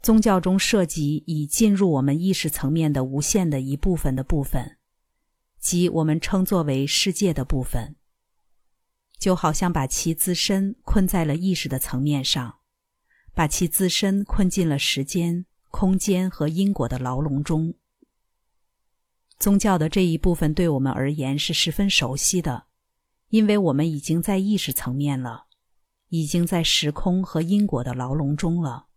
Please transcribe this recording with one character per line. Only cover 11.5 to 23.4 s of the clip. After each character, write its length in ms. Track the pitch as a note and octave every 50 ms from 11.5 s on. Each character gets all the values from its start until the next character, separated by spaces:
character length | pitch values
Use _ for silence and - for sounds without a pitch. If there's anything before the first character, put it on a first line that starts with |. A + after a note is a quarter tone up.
| F3+
识 140 | - - C3+
的 100 | C3+ C3
层 240 | - - - B2+
面 220 | C#3 D3 D3 C#3 C3
上， 340 | - - C3 B2 A2+ - _ _ _ _ _ _ _ _ _ _ _ _ _ _ -
把 140 | - - E3
其 220 | D3 - - F3+ E3
自 200 | - - F#3+ F3+
身 360 | - - - G3 G3 G3+ G3+
困 260 | - - - G3+ F3+
进 180 | - F#3+ F3+ D#3+
了 80 | C#3+
时 280 | C#3+ - - - C#3+ C3+
间、 420 | - - F3+ E3+ E3+ E3+ F3 F3+ _ _ _ _ _
空 260 | - - G3+ F#3 F#3+
间 320 | F#3 - G#3 F#3+ F3+ F#3 F#3
和 200 | - - D#3 D3+
因 240 | D#3+ F3 G3 G3+
果 160 | G3 - C3 A#2
的 100 | B2+ B2+
牢 220 | B2+ B2 B2+ C3
笼 200 | D3+ D#3 C#3 C#3 D3
中。 280 | - E3 D#3 D#3+ E3 E3+ _ _ _ _ _ _ _ _ _ _ _ _ _ _ _ _ _ _ _ _ _ _ _ _ _ _ _ _ _ _ _ _ _
宗 180 | - G3+ G3+
教 220 | G3+ - G#3+ F#3 F3
的 100 | D#3 E3
这 160 | - - F#3
一 140 | F3 D#3+ D#3
部 160 | - F#3 F3
分 180 | - E3 D3+
对 160 | D3+ - F3+ E3
我 100 | D3 C3
们 120 | C3+ C3+
而 200 | - - C3 C#3
言 260 | D3+ D3+ C3+ C3 C#3 D3
是 160 | - - E3
十 160 | - - E3
分 180 | D#3 - G3+ G3
熟 280 | F#3 - E3 A#2+ C3
悉 260 | C#3+ - - - -
的， 220 | - E3 B2 A2+ _ _ _ _ _ _ _ _ _ _ _ _ _ _
因 180 | - A3